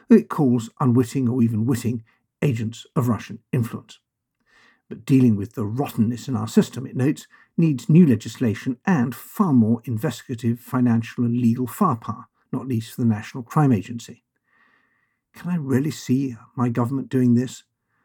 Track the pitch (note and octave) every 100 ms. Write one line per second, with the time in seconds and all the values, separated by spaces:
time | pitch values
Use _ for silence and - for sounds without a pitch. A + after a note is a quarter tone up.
0 | - A3 - - C3+ A#2+ A2+ - C3+ A#2+
1 | A#2+ C#3 A#2+ B2+ A#2 G#2+ A#2 A2 A2 A#2+
2 | - _ _ _ D3+ A2+ A2 - - -
3 | B2 G#2 - - _ C3 A2+ C3 - -
4 | _ _ _ _ _ _ _ _ - -
5 | A2 C3 B2+ G2+ G2+ - G#2 A#2+ C#3+ A#2+
6 | G#2+ A#2+ - A2+ A2 G#3+ - - - -
7 | C3+ C3 - _ _ - D#3+ C3 - D#3
8 | D#3+ G#2+ A#2 - B2 G2+ - B2 - D#3+
9 | A#2 - - - F#3+ C3 G#2+ A#2 - A2
10 | D3+ - - A#2 A#2 A#2+ - B2+ B2 A2+
11 | A2+ - A#2+ B2 A#2 A#2+ B2 - F#3 A#2
12 | - G2 - _ _ C3+ C3+ A2+ A2 -
13 | A#2 G#2 - C#3 A2+ D#3 C#3+ G#2 - A#2
14 | - - _ _ _ _ _ _ _ _
15 | _ _ _ - E3+ F3 C3+ B2+ D3+ -
16 | - B2+ C3+ A#2 - - B2 A#2+ A#2+ C3+
17 | B2 C3 B2 A#2+ B2+ - _ _ _ _